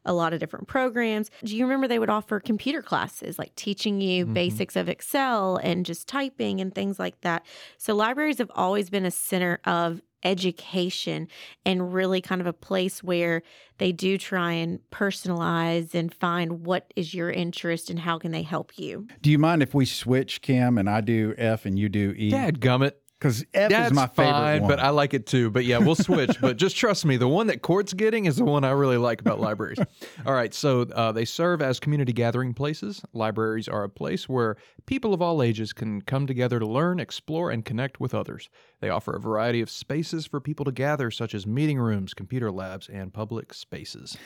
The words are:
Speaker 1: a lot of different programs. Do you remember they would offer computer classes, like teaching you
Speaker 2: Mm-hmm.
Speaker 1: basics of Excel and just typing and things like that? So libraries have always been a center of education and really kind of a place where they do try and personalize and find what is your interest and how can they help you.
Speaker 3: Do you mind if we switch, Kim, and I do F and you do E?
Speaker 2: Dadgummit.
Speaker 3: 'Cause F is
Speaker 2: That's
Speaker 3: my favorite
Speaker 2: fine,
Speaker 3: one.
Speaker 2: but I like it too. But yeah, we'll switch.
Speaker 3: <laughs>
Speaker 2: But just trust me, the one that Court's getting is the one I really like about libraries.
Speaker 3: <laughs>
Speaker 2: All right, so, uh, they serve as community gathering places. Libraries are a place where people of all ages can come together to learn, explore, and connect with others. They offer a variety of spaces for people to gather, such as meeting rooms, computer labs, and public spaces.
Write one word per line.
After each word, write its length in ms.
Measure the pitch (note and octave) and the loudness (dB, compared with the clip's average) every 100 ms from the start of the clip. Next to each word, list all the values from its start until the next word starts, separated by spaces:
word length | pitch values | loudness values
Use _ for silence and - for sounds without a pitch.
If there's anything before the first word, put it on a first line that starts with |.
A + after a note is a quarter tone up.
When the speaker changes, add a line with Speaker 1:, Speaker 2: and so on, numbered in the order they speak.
| - | -2
Speaker 1:
a 80 | |
lot 200 | F3 E3 | 0 0
of 60 | E3 | -2
different 280 | D#3 - - | -6 -10 -4
programs. 640 | C4+ B3+ A3+ A#3 G#3+ G#3 - | 0 0 0 0 0 -4 -8
Do 120 | A3 G#3+ | -6 -2
you 100 | B3+ | 0
remember 220 | C4+ C4 | 2 0
they 120 | A#3 | 0
would 100 | A3 | 2
offer 300 | G#3+ - G#3 | 0 -2 -4
computer 420 | - G#3+ C4 D4 | -2 -2 -2 -4
classes, 540 | - D3+ E3 - - D#3+ | -2 -2 -4 -6 -12 -10
like 160 | D#3 - | -10 -8
teaching 460 | - G3 G#3+ G3+ | -6 -4 -2 0
you 240 | F#3+ F3+ A#2+ | 0 0 0
Speaker 2:
Mm-hmm. 80 | |
Speaker 1:
basics 420 | A2+ F3 G#3 F#3+ F#3 | 0 0 -2 -4 -2
of 140 | F3+ | -2
Excel 680 | E3+ - C#4+ C4 A3+ F#3+ F#3 | -4 -4 -2 0 0 0 0
and 280 | - F3+ F3 | 0 -2 -2
just 220 | E3 - | -8 -6
typing 520 | C4+ C4+ - G#3+ F#3+ | -4 -4 -4 -4 -2
and 120 | F#3+ | -4
things 240 | G3 G3 F#3+ | -4 -4 -4
like 220 | F3+ - | -6 -6
that? 240 | F3 E3+ - - - - | -4 -4 -6 -20 -20 -10
So 160 | - G#3 | -2 0
libraries 440 | A3 C4 D4+ C4+ | 2 0 0 0
have 120 | G#3 - | -2 -2
always 340 | F#3 G#3 F3+ | 0 0 0
been 160 | G3+ F#3 | -2 -2
a 60 | |
center 480 | - - F#3 F3+ F3 - | -2 -2 0 0 -2 0
of 360 | F3 E3+ E3 - _ F#3 F#3+ F#3 | 0 0 -4 -12 _ -2 0 -2
education 720 | - - F#3 F3+ - - D#3 E3 - - - F#3+ | -4 -6 -2 -2 -4 -6 -6 -8 -14 -20 -6 -2
and 280 | F#3 F3+ | 0 0
really 280 | F#3 F#3 F#3 | 0 0 0
kind 200 | - F#3 | -2 -4
of 60 | F3 | -4
a 60 | |
place 500 | E3 - F#3+ F#3 - | -6 -4 -2 -2 -4
where 380 | F#3 F3 E3+ E3 - - - - | -2 0 2 0 -4 -20 -18 -4
they 140 | F#3 | -2
do 260 | E3+ F#3 F#3+ | 0 0 -2
try 340 | - F#3+ F3 | -2 -2 -2
and 260 | E3+ E3 F3 - | -2 -4 -6 -8
personalize 1000 | - G3+ F#3+ F3+ E3+ E3+ E3+ E3 E3+ E3 | -4 -2 -2 -4 -2 0 0 0 0 -2
and 200 | F3 E3 | -2 -4
find 520 | - F3 F3 E3+ E3+ E3+ | -2 -2 0 -2 -4 -2
what 260 | F3+ - - | -2 -2 -6
is 180 | D#3+ | -6
your 160 | F3+ E3+ | -4 -4
interest 580 | - F3 - F3 E3 - | -2 -4 -4 -4 -4 -4
and 100 | E3+ | -6
how 180 | E3+ E3 | -4 -4
can 140 | E3+ | -4
they 120 | D#3+ | -6
help 340 | D#3 E3 - - | -4 -6 -8 -12
you. 300 | D#3 F2+ G#3+ - | -10 -10 -12 0
Speaker 3:
Do 80 | D3+ | 4
you 80 | D3+ | 6
mind 220 | D#3 E3+ | 6 4
if 100 | C3 | 4
we 120 | C#3+ B2+ | 4 2
switch, 560 | - A#2 B2+ C3+ - | 0 2 2 2 -4
Kim, 360 | - B2+ B2 A#2 | 0 4 4 4
and 120 | G2 | 4
I 120 | G#2+ | 2
do 320 | G#2+ A2+ A2 A2+ | 2 2 2 2
F 280 | A2+ A2 G#2 | 0 0 0
and 120 | G2 | 0
you 120 | G#2 | 2
do 240 | G2+ G2+ E2+ | 2 0 2
E? 140 | G#2+ | 2
Speaker 2:
Dadgummit. 600 | C4+ A3 C#3 B2+ B2+ C#3 - _ - | 2 2 2 4 4 2 0 _ -2
Speaker 3:
'Cause 220 | C#3+ A2+ - | 0 0 0
F 160 | - G#3 | 2 4
is 80 | G#3+ | 4
Speaker 2:
That's 160 | A#3 | 4
Speaker 3:
my 140 | C#3+ B2+ | 4 2
favorite 240 | - C#3+ | 4 4
Speaker 2:
fine, 300 | C#3+ D3+ D3+ | 4 4 2
Speaker 3:
one. 80 | D3+ | 4
Speaker 2:
but 100 | C#3+ | 4
I 120 | C3+ | 4
like 220 | D3 C#3+ | 4 4
it 140 | C3+ - | 0 2
too. 240 | C3 A#2 | 2 4
But 140 | A#2 B2 | 2 4
yeah, 120 | A#2+ | 6
we'll 160 | B2+ D#3+ | 6 4
switch. 420 | - F3 C3 - | 4 2 2 2
Speaker 3:
<laughs> 40 | |
Speaker 2:
But 140 | C3 A#2 | 2 2
just 220 | F#3 - | 0 2
trust 280 | A#3 F3+ D#3 | 2 2 4
me, 120 | B2 | 4
the 100 | B2 | 4
one 200 | E3+ A3 | 4 2
that 140 | C#3 | 0
Court's 300 | - F#3 G3+ | 2 2 2
getting 320 | F#3 A3 A3+ | 0 2 4
is 140 | F#3+ C3 | 2 4
the 80 | C#3+ | 4
one 180 | D3 | 4
I 60 | C3+ | 4
really 240 | C#3 C3+ B2 | 4 4 4
like 240 | A#2+ A2+ | 2 2
about 220 | A2+ G#2+ | 0 0
libraries. 360 | A2 G#2+ G#2+ A#2+ - - | 0 -2 -4 -2 -4 -4
Speaker 3:
<laughs> 220 | - - B2+ | -20 -8 -2
Speaker 2:
All 60 | |
right, 220 | C3 A2+ | 0 0
so, 300 | - D3 B2+ | 0 2 2
uh, 280 | A#2+ - A2+ | 2 0 0
they 140 | A2 A#2 | 0 -2
serve 360 | - E3+ E3+ | 0 0 2
as 200 | C3+ B2+ | 0 -2
community 320 | D3 D3 B2+ | 0 0 0
gathering 400 | A#2 A#2 A#2+ B2+ | 2 2 0 -2
places. 480 | A#2+ D3 D#3 G#3 G3 - | -2 -4 -4 -8 -12 -12
Libraries 560 | A#2 A2 G#2+ A2 A2 G2+ | -4 -2 0 0 0 -4
are 160 | G2 | -4
a 60 | G2+ | -4
place 400 | - C#3+ F#3 - | -6 -6 -6 -2
where 260 | C3 A2+ G#2+ - _ - | 0 0 -2 -10 _ -6
people 280 | C4+ A3+ | -4 0
of 80 | F3+ | 0
all 220 | F3 D#3+ | 2 2
ages 300 | A#2+ A2 G#2+ | 2 2 -4
can 280 | - A2 G2+ | -6 -6 -6
come 260 | - C3+ C#3 | -4 -2 -2
together 320 | B2 B2 A#2+ | 0 0 0
to 60 | G#2+ | 0
learn, 320 | B2 E3+ F3+ | 0 0 0
explore, 500 | - - - D#3+ F3 | -4 -10 -8 -4 -2
and 140 | A2+ - | -4 -4
connect 340 | A2 C3 - | -4 -4 -4
with 140 | B2+ G#2+ | -4 -4
others. 320 | - - - _ _ - | -6 -10 -16 _ _ -8
They 80 | G#2 | -4
offer 220 | F2+ - | -4 -4
a 80 | - | -6
variety 400 | A2 G#2+ A#2+ A#2+ | -2 0 2 0
of 100 | A2 | -2
spaces 560 | - - D3 D#3+ D#3+ D3+ | -6 -6 -4 -4 -6 -6
for 140 | D3 | -8
people 240 | C#3 D3+ | -6 -4
to 80 | C#3+ | -4
gather, 400 | B2+ C#3 D3 A#2+ | -2 -2 0 -2
such 240 | - A2+ G#2+ | -4 -6 -6
as 100 | G2 | -4
meeting 320 | A#2+ D3+ C#3 | -2 0 0
rooms, 360 | A#2 G#2 F#2 | 0 0 -4
computer 360 | - F#2+ B2+ A2+ | -8 -6 -4 -4
labs, 340 | F#2+ F#2+ F#2+ - | -4 -8 -10 -12
and 240 | G2+ F#2+ | -12 -10
public 400 | G2+ G#2+ A2+ - | -10 -8 -8 -12
spaces. 640 | - - - - - - - | -16 -16 -14 -14 -16 -16 -18